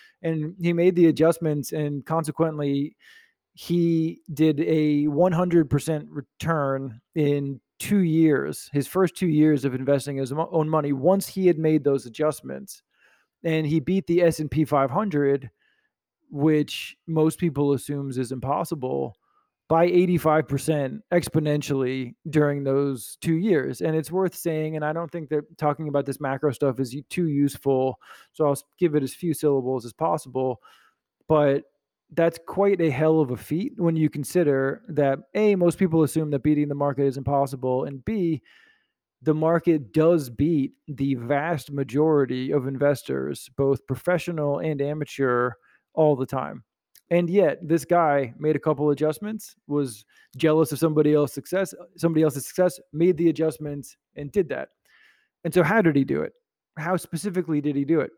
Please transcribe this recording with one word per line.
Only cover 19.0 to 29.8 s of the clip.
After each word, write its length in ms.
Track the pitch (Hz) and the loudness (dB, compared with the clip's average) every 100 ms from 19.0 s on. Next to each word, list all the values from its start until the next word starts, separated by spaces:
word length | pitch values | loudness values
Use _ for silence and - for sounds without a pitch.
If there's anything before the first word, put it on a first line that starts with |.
| 131 - _ _ _ _ - | -6 -10 _ _ _ _ 0
by 160 | 160 175 | 2 4
eighty-five 600 | 175 180 175 160 156 135 | 4 4 2 2 2 2
percent 540 | 139 - 156 135 143 - | -2 -2 -2 -2 -6 -2
exponentially 1000 | 175 - 160 151 147 - 139 127 131 120 - 165 | -2 0 0 0 0 0 -2 -2 -4 -8 -10 -2
during 340 | 151 147 143 | 2 2 2
those 540 | 139 135 143 131 - - | 0 0 0 -4 -10 -8
two 160 | - 165 | -4 -2
years. 440 | 214 165 135 123 | 2 0 0 -4
And 140 | 170 156 | -2 -2
it's 160 | 151 | -2
worth 240 | 175 185 - | -2 -4 -4
saying, 400 | 175 156 156 156 | -6 -4 -4 -4
and 100 | 151 | -4
I 80 | |
don't 180 | 156 170 | -6 -8
think 180 | 175 147 | -10 -6
that 280 | 151 151 - | -6 -6 -4
talking 300 | 151 147 156 | -2 -2 -2
about 180 | 139 135 | -2 -2
this 140 | 131 | -4
macro 320 | 143 135 151 | -6 -2 -2
stuff 280 | 123 143 123 | 0 -2 -2
is 140 | 127 | -4
u-, 100 | 131 - | -8 -8
too 180 | - 170 | -4 -2
useful, 720 | 143 143 - 139 131 131 123 - - _ | 2 0 0 -2 0 0 -4 -12 -20 _
so 120 | - 151 | -2 0
I'll 60 | |
s-, 120 | 139 - _ | 0 -4 _
give 160 | 175 | 0
it 80 | 151 | 0
as 140 | 135 - | -2 -4
few 180 | 175 | -6
syllables 500 | 143 151 139 127 131 | -2 0 0 0 -4